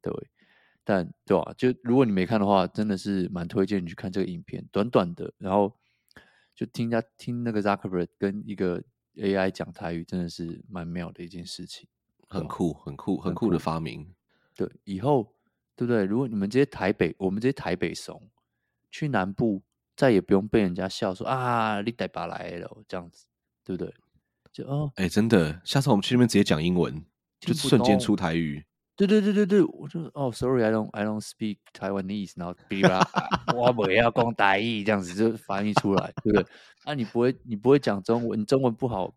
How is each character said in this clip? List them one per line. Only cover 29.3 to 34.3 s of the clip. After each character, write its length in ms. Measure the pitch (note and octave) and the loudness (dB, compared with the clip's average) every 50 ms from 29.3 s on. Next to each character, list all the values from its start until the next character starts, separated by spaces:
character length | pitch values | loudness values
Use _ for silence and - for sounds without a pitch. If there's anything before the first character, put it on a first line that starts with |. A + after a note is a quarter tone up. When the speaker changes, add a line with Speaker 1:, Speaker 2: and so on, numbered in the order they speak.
| G3+ | 2
Speaker 1:
对， 140 | G3+ G#3 | 2 2
对， 160 | F3+ G3+ G#3 D#3+ | 4 4 4 4
我 260 | - - C#2+ - D3 | 4 0 -8 -16 -10
就 140 | - E3+ D#3+ - _ | -10 -10 -10 -10 _
，“哦， 180 | C#3+ C#3 B2+ | -4 -4 -4
sorry, 320 | A2 - - B2 C3 B2+ A2+ | -2 -2 -2 0 2 4 4
I 80 | A2 | 4
don't, 200 | A2 A2 G#2+ G2 | 2 2 0 -2
I 160 | - A2 G#2 | -4 -4 -4
don't 160 | G#2+ G#2+ G#2+ G#2 | -4 -4 -6 -8
speak 340 | - - _ A2+ G#2+ G2+ _ _ - _ | -10 -10 _ -6 -6 -6 _ _ -20 _
Taiwanese”， 640 | - - G2 G2 G2 F#2+ F#2 G2+ G#2 G2 F2 - | -8 -6 -4 -4 -4 -4 -4 -6 -6 -8 -10 -10
然 100 | - F2 | -10 -10
后 60 | F2 F2+ _ - _ | -10 -10 _ -10 _
哔 80 | - | -4
哩 60 | G2 G2 | 2 4
吧 160 | C#4 F#2 F#2 | 4 4 4
啦 120 | - - - - - - - - - - - | 2 2 0 -6 -4 -2 -4 -4 0 -2 0
，“我 160 | A#2+ A#2+ B2 B2 | 2 4 2 2
不 180 | A#2 G#2 F#2+ | 2 0 2
要 200 | F#2 A2 A#2 A#2 | 4 4 4 4
讲 240 | A2 - A#2 A#2 | 4 2 0 0